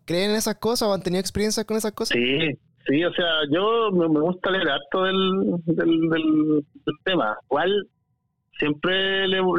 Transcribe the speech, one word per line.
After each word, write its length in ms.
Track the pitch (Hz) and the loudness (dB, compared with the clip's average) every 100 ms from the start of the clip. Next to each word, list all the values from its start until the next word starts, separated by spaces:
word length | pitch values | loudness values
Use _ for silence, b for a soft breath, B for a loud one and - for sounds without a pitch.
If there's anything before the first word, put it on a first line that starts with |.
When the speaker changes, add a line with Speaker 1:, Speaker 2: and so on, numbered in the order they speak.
Speaker 1:
creen 260 | - 170 202 | -6 -2 0
en 60 | 214 | 0
esas 200 | 220 208 | -2 -2
cosas 320 | 220 240 220 | -2 0 0
o 40 | |
han 80 | 196 | 0
tenido 180 | 185 180 | -2 -2
experiencias 440 | 185 - 214 220 208 | -2 -2 -2 -2 -2
con 100 | 220 | -4
esas 160 | 214 | -4
cosas? 240 | - - 120 | -4 -4 -2
Speaker 2:
Sí, 420 | 123 139 160 135 _ _ - | 0 0 -2 -6 _ _ -2
sí, 180 | 139 | 0
o 80 | 175 | 0
sea, 140 | - 175 160 151 | 0 0 0 0
yo 400 | 160 208 233 220 | 0 2 2 2
me, 160 | 185 165 | 2 2
me 120 | 151 | 2
gusta 300 | 156 180 202 | 0 -2 -2
leer 180 | 185 165 | -2 0
harto 340 | 143 - 196 | -2 -2 -2
del, 520 | 185 190 190 190 202 175 160 | 0 2 0 0 0 -2 -2
del, 440 | 160 165 165 165 | 0 2 2 2
del, 540 | 160 156 156 151 151 143 - - | 2 2 2 2 0 -2 -8 -8
del 80 | 143 | -8
tema. 320 | - 180 107 110 - | -2 0 0 -4 -2
Igual 360 | 139 175 208 - _ _ _ _ _ _ - | 0 2 0 -2 _ _ _ _ _ _ -6
siempre 680 | 151 147 170 185 190 190 190 | -4 -2 -2 -2 0 0 0
le, 120 | 190 185 | 0 0